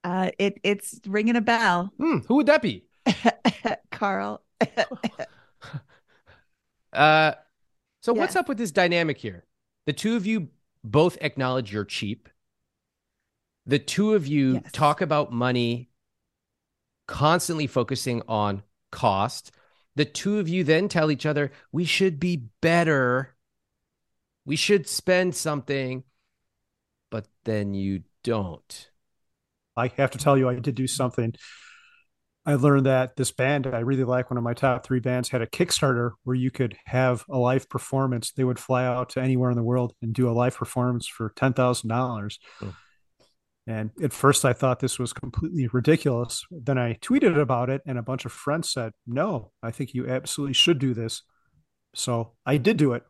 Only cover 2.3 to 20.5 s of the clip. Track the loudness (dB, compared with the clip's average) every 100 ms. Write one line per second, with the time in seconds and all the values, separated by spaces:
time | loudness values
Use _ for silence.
2.3 | 4 6 4 2 -6 _ _ -2 2 0
3.3 | 2 -2 0 -6 -6 _ -4 -4 -2 -6
4.3 | -10 _ _ -2 0 -4 -4 -8 -8 -16
5.3 | _ _ _ -14 -14 _ _ _ _ _
6.3 | -20 _ _ _ _ _ 4 6 6 4
7.3 | 0 _ _ _ _ _ _ -2 0 2
8.3 | 0 -2 -4 -2 2 2 2 0 -4 -8
9.3 | -12 _ _ _ _ -6 -2 -2 0 0
10.3 | -2 -4 _ _ _ 0 4 4 2 -6
11.3 | -2 -2 -2 -2 -6 -6 -6 -6 -8 _
12.3 | _ _ _ _ _ _ _ _ _ _
13.3 | _ _ _ 0 0 0 0 2 2 2
14.3 | 2 2 0 -4 2 2 2 0 0 0
15.3 | 0 0 2 0 -2 -8 _ _ _ _
16.3 | _ _ _ _ _ _ _ -14 0 2
17.3 | 4 0 -4 -2 -2 -2 -4 -4 -4 -2
18.3 | -2 0 -2 -10 _ _ 0 2 2 -2
19.3 | -4 -18 _ _ _ _ -4 -4 -2 -2
20.3 | -2 -2